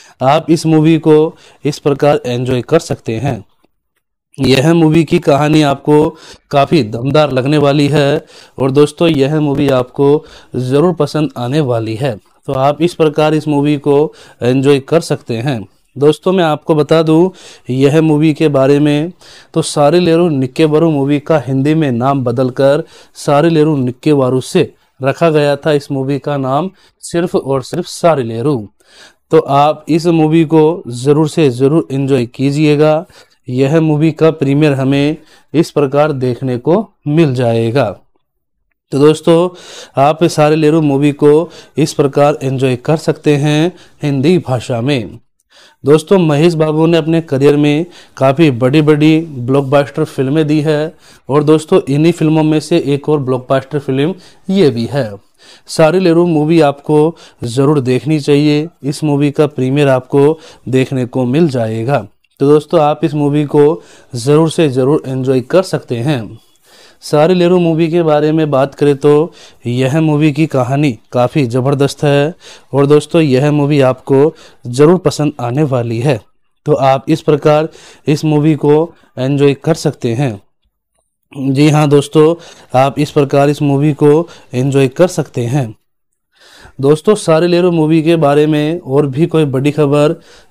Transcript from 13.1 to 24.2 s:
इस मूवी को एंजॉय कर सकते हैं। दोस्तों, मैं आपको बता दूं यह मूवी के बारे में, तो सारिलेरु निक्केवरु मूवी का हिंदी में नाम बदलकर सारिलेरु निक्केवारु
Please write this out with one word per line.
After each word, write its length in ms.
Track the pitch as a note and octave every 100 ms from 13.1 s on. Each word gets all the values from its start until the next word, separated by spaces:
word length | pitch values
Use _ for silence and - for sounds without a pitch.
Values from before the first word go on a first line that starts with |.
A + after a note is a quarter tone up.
| D3+ D3+
इस 140 | D#3 D3+
मूवी 280 | C#3+ D3 C#3+
को 340 | D3 C#3+ D#3 - - -
एंजॉय 380 | B2 C3 C3+ C#3
कर 200 | - E3
सकते 340 | D#3+ C#3+ - A2+
हैं। 240 | C#3 A#2 F#2+ _ _ B2+
दोस्तों, 360 | D3 D3 F#3
मैं 120 | F#3
आपको 300 | D#3+ D3 -
बता 280 | D3+ C#3+ D#3+
दूं 280 | D#3+ D#3+ F#3 - - - -
यह 300 | C3 C#3 D#3+
मूवी 300 | D#3+ D3 D#3
के 140 | D3 D#3
बारे 280 | C#3 C3+ C#3+
में, 320 | D3+ D3 E3+ - - - _
तो 80 | E3
सारिलेरु 640 | - D#3 C#3+ F3 F3 E3 F3
निक्केवरु 600 | C#3 C3 - D#3 D#3 E3
मूवी 300 | C#3+ C#3 D3
का 180 | - D#3+
हिंदी 340 | C3 C3+ C#3+
में 160 | D#3+ C#3+
नाम 320 | A#2 C3 C#3
बदलकर 600 | B2 A#2+ B2+ B2 C3+ D3+ D#3+ - _ -
सारिलेरु 600 | - C#3+ E3+ D#3 D3+ C#3+
निक्केवारु 600 | B2+ - D#3 C#3+